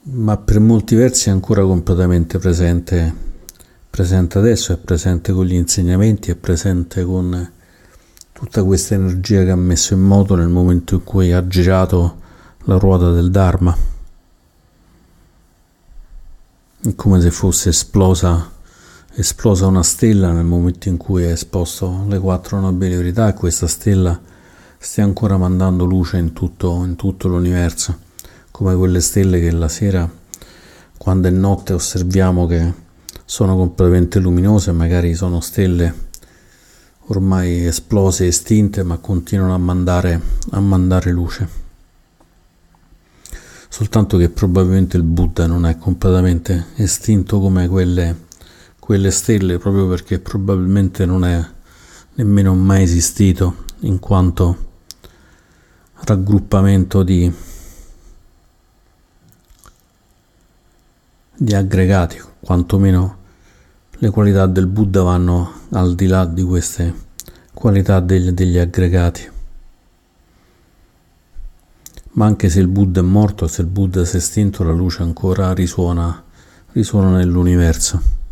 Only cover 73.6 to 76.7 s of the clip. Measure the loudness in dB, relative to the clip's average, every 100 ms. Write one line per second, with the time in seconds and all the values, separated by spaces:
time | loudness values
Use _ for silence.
73.6 | -4 -2 -2 0 -2 -2 -4 -2 -2 0
74.6 | -2 0 -2 -2 -6 -4 -2 0 -2 0
75.6 | -2 -2 -2 -2 -4 -6 -14 _ _ _
76.6 | _